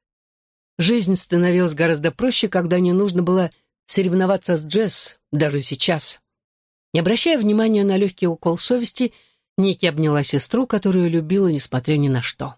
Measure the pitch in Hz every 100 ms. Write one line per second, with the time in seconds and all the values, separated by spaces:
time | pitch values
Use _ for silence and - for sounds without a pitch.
0 | _ _ _ _ _ _ _ - 170 240
1 | 180 185 - 175 175 180 180 151 165 156
2 | 160 - 254 - 208 185 170 180 180 180
3 | 202 180 175 185 175 - _ _ - -
4 | 185 180 185 190 - 170 151 180 214 -
5 | - - _ 147 156 143 131 139 - 160
6 | - - _ _ _ _ _ _ _ 160
7 | 170 233 339 311 208 214 220 214 202 190
8 | 202 - 175 165 175 165 - 247 233 -
9 | 247 - _ _ _ - 196 180 180 151
10 | 156 147 143 139 - 226 254 208 190 185
11 | 175 165 156 190 190 151 - 127 123 151
12 | 143 127 123 - 131